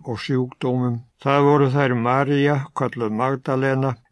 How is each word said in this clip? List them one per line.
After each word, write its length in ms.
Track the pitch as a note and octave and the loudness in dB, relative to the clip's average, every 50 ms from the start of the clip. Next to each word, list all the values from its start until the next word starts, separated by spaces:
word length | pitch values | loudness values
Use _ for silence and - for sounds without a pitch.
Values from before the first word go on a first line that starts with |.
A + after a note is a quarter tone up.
| - - | -6 -8
og 160 | A#2 G#2+ - | -8 -8 -4
sjúkdómum. 760 | - C#3 B2+ B2+ B2+ - - - B2+ B2+ B2+ B2 B2 A#2+ A#2 A#2+ - _ _ | -2 -2 -2 -2 -2 -6 -6 -4 -2 -2 0 0 -2 -2 -4 -8 -12 _ _
Það 300 | - C#3 C#3 C#3+ C#3+ C#3+ | -2 0 2 4 4 4
voru 200 | D3 D3 C#3+ C3 C3 | 4 4 4 2 2
þær 220 | C#3+ C#3 B2+ B2+ A#2+ | 2 0 0 0 0
María, 580 | A2+ A#2+ B2+ C3+ C#3+ C#3+ C#3+ C#3+ C#3 D3 D3 C#3+ C#3 - | 0 0 0 0 2 0 0 2 2 2 0 0 -4 -6
kölluð 400 | - - C3+ A#2 - A#2+ A#2 G#2+ | -6 -6 -6 -4 -4 -4 -4 -4
Magdalena, 840 | G#2+ A2 B2 C3+ C#3 C3 - - C3+ C3 C3+ C3+ C3+ C3+ C3+ C3 A#2+ - _ _ | -2 -2 -2 -2 -2 -4 -4 -4 -2 0 0 0 0 0 0 -2 -4 -6 _ _